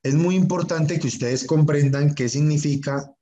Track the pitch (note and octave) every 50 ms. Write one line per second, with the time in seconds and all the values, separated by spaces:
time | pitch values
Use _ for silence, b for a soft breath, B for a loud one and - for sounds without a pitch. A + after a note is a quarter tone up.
0 | - C3+ C#3 D#3 E3+ F3+ F#3 F#3 E3 - F3+ F3 E3+ - F3 D#3+ D#3 D3+ E3+ D#3
1 | - B2 - - B2 A#2+ B2+ B2+ - - D#3+ D#3 D3+ D3+ D3 D3 C#3+ C#3 C3+ C#3
2 | D3 D3 D3 - B2+ A#2+ A#2+ C#3+ D3+ D3+ D3+ C#3+ - D3 C#3 C#3+ - C#3+ C#3 C#3
3 | C#3 - _ _